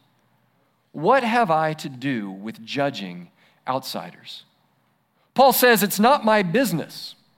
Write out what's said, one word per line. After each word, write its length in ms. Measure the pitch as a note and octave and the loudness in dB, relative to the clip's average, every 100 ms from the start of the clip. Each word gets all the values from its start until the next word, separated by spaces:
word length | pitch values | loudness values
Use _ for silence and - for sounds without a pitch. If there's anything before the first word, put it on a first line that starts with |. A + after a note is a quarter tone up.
| _ _ _ _ _ _ _ _ _ | _ _ _ _ _ _ _ _ _
What 320 | - E3 C4+ | -4 2 2
have 260 | A#3+ A#3+ G#3+ | 2 0 2
I 220 | D#3 D#3+ | 0 0
to 140 | D#3 D3+ | -4 -10
do 440 | B2+ C3+ B2 G2+ | -8 -6 -4 -6
with 340 | F#2+ G#2 A2 A2 | -10 -14 -14 -10
judging 640 | A#2 C#3+ A#2 F#2+ F2 E2+ _ _ _ - | -4 -4 -4 -10 -14 -18 _ _ _ -8
outsiders? 760 | C3 C3 G2 F2 - - - - _ _ _ _ _ _ _ _ | -6 -6 -12 -12 -16 -20 -20 -20 _ _ _ _ _ _ _ _
Paul 200 | - C4+ | 4 4
says, 280 | B3 B3 A3 | 6 4 4
"It's 180 | G3+ - | 2 2
not 260 | A3 C#4+ A3 | 4 4 2
my 180 | G#3+ | 2
business 720 | F#3 F#3+ B3+ E3 - - - - _ | 2 0 0 -2 -6 -12 -18 -20 _